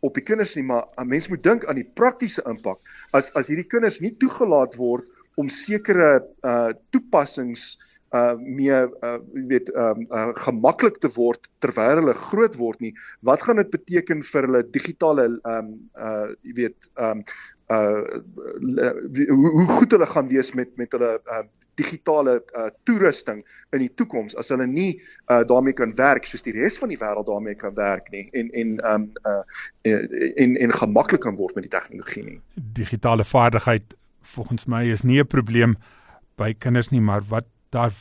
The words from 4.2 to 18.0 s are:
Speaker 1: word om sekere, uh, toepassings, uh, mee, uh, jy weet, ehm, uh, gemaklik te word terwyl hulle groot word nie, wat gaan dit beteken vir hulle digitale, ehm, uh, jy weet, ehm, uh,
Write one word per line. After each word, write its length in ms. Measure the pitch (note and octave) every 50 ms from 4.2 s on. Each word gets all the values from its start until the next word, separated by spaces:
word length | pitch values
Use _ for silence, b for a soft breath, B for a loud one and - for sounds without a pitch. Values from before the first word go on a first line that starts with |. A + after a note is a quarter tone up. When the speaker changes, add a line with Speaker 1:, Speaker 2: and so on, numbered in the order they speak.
| C4 C4 - - B3 G3+ D#3+ C#3+ C3 B2 - A#2
Speaker 1:
word 280 | B2+ A#2+ A#2+ B2 - _ b b b b -
om 140 | - C#3+ C3+
sekere, 720 | - - - - G#3+ G#3 G#3 - F#3+ F3+ E3+ D3+ C#3+ B2+ - - - _ -
uh, 300 | B2+ A#2+ A#2+ A#2 A2+ A2+ - _ _
toepassings, 880 | - D3+ - - - E3 C#3 C#3 - C#3+ B2+ B2 A#2+ A#2 - - - b b b b b b _
uh, 240 | - B2 A#2+ A#2+ A#2+ A#2
mee, 320 | B2+ C3+ C3 C#3 C3+ C#3
uh, 460 | C#3 C3 B2+ B2 B2 - - A#2+ A#2+ A#2+ - - -
jy 80 | C3+ C3 B2+
weet, 180 | C3 B2 B2 - -
ehm, 300 | C3 A#2 A2+ G#2+ A2+ A#2 -
uh, 180 | B2 A2 A2 A#2+ A2+ - -
gemaklik 560 | C#3 B2 A2 A2+ C#3 D#3+ - - G#3+ - - -
te 80 | - -
word 320 | A#2+ A#2+ A#2+ A#2+ - _ - _ - -
terwyl 380 | F#2 - A2+ A2 A#2+ D3 E3
hulle 140 | E3 C#3 A2+
groot 400 | - - - - - A#3 A3 - B2
word 220 | A#2+ A2+ A2 - A#2+
nie, 100 | A2+ A2 B B B B B - B2
wat 160 | C#3 - -
gaan 180 | A#3 A#3 G#3
dit 100 | F#3+ - -
beteken 500 | E3 - - F3 F3 F3 - E3 D3+ C#3 -
vir 160 | - D3 C3+ B2+
hulle 160 | B2+ B2 A#2 A2+
digitale, 560 | - C#3 - F3 E3 - E3+ D#3+ D3+ C#3 B2 A#2 A#2 A#2 -
ehm, 320 | A#2 A2+ A2+ A2 G#2+ A2 A2 A2+ A#2 _ -
uh, 340 | A2 A2 A2 G#2+ G#2+ A2 G#2+ - _ C3
jy 80 | A#2+ B2
weet, 280 | A#2+ A2+ B2 _ _ _ _
ehm, 280 | - A#2+ A2+ G#2+ G#2+ G2+ B B B B B B B _ - A2
uh, 460 | A2 G#2+ G#2 G#2+ G#2